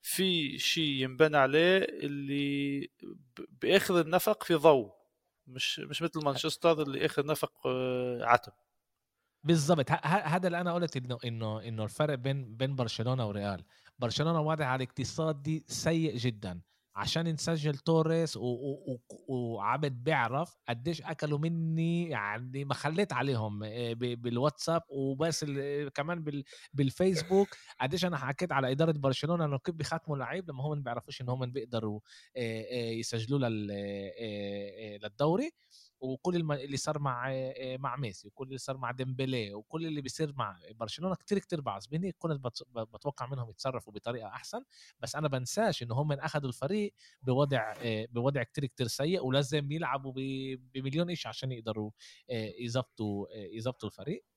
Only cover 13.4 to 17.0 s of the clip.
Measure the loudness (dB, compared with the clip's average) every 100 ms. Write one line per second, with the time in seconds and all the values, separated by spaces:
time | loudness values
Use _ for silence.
13.4 | -2 -4 -8 _ -20 _ -2 2 2 2
14.4 | 2 0 2 0 -2 -4 -6 -2 -2 -2
15.4 | -2 -4 -4 -2 0 2 2 0 -2 -2
16.4 | -8 -8 -12 _ _ -6